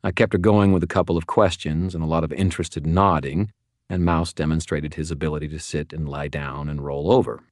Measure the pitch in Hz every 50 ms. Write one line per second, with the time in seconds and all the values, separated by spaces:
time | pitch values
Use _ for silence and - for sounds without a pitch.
0 | - 92 85 - 113 110 - 95 87 110 104 104 101 98 95 90 82 82 - 95
1 | 87 - 87 82 82 - - 117 104 90 - - - 78 78 80 90 92 90 82
2 | 80 78 80 82 80 73 - 73 95 92 - - - - - 80 73 80 85 95
3 | 98 98 85 76 65 67 69 85 107 107 _ _ _ _ _ _ _ _ 90 90
4 | 87 87 85 80 82 82 - - 78 78 80 82 - - 82 73 73 76 - -
5 | 78 82 82 71 78 78 76 73 76 73 78 78 - - - 73 73 _ - 78
6 | 78 73 69 71 73 71 71 73 71 69 67 71 73 76 76 73 69 71 69 71
7 | 73 87 123 131 101 58 57 - _ _